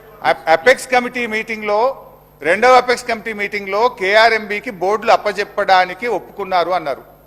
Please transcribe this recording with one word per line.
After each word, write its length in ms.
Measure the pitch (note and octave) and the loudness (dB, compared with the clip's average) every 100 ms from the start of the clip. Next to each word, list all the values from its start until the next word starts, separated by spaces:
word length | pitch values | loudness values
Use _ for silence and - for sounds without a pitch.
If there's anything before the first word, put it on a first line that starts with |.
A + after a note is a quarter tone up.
| - - | -20 -6
అ-, 280 | D3 E3 D#3+ | -4 -2 0
అపెక్స్ 360 | D#3+ B3 C4+ - | 2 2 0 0
కమిటీ 400 | B3 A#3+ B3 A#3+ | -2 -2 -6 -6
మీటింగ్లో, 800 | G#3+ A3 G#3+ G#3 G#3 B3+ C4+ - - _ - | -6 -8 -8 -2 0 0 -4 -14 -20 _ -6
రెండవ 320 | D3 G3 B3 | -2 2 6
అపెక్స్ 340 | B3+ B3 A#3+ - | 6 4 -2 -4
కమిటీ 260 | A3 A3+ | -6 -6
మీటింగ్లో 560 | G#3 G3+ G#3 G3 G3+ A#3+ | -6 -6 -6 -4 0 0
కేఆర్ఎంబీకి 840 | - F#3 G#3+ A3+ A3 G#3 G#3 B3+ | 0 2 4 4 2 -2 -8 -8
బోర్డులు 400 | F#3 F#3 G#3+ A3+ | -4 -2 0 2
అప్పజెప్పడానికి 960 | F#3 G#3 G3 G3 - F#3+ F#3 F3+ F3+ B3 | 2 0 -4 -6 -4 2 2 2 -4 -6
ఒప్పుకున్నారు 640 | F#3 - - F#3 F#3 E3 | -6 -8 -12 -4 -2 0
అన్నారు. 320 | F3+ D3+ B2 - - | -2 -4 -10 -12 -20